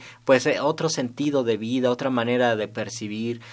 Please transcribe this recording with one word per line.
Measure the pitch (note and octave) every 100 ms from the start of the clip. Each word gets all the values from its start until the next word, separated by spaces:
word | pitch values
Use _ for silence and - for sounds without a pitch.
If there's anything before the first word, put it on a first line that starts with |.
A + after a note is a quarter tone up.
| - - -
pues, | B2+ -
eh, | F#2+
otro | C#3 D#3 D#3+
sentido | D#3+ A#2+ A#2+ D3 C#3+ A#2
de | G#2+
vida, | A2+ B2+ B2
otra | B2 C3+
manera | B2+ A#2+ B2 B2 A2
de | G#2
percibir, | A2+ G2+ - G#2+ G#2+ A#2 A#2 -